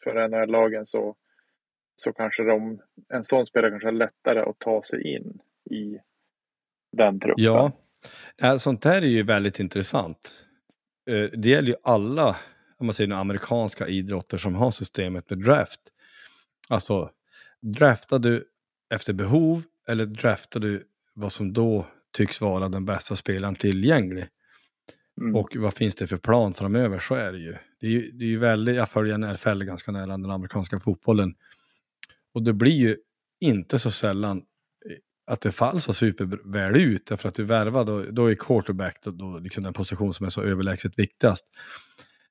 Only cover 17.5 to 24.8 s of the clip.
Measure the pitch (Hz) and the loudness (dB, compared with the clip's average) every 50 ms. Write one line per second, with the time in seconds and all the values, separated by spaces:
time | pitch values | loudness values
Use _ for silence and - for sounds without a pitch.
17.5 | _ _ - 110 104 117 151 139 117 - - - 143 127 120 120 117 117 - - | _ _ -10 -8 2 4 6 6 6 4 0 -2 0 2 2 2 2 0 -2 -8
18.5 | _ _ _ _ _ _ _ _ 120 107 - - 101 95 104 101 131 160 160 160 | _ _ _ _ _ _ _ _ -6 -6 -4 -4 -4 -2 0 2 4 4 4 4
19.5 | 165 165 165 - _ _ _ - 117 110 110 107 107 107 - 120 101 - - - | 2 0 -4 -10 _ _ _ -4 -2 -2 -2 -4 -4 -2 0 0 0 0 -4 -8
20.5 | - 117 107 104 101 98 - _ _ _ _ _ _ 104 104 101 - - 104 95 | -8 -4 -4 -4 -4 -4 -8 _ _ _ _ _ _ -10 -8 -8 -6 -6 -6 -2
21.5 | 101 117 117 113 110 101 90 - - _ _ _ - - 107 - - - 107 101 | 0 0 2 2 2 0 -2 -6 -12 _ _ _ -2 0 0 0 0 -2 -2 -2
22.5 | 92 95 95 95 92 95 95 101 98 90 - - 101 - - - 98 95 98 98 | -2 -2 -2 -4 -4 -4 -4 -4 -4 -6 -6 -8 -8 -8 -6 -6 -4 -4 -4 -6
23.5 | 95 - - 104 95 95 101 139 165 139 101 92 92 92 90 - _ _ _ _ | -6 -2 0 0 0 2 4 4 4 4 2 0 -4 -8 -10 -12 _ _ _ _
24.5 | _ _ _ _ _ _ | _ _ _ _ _ _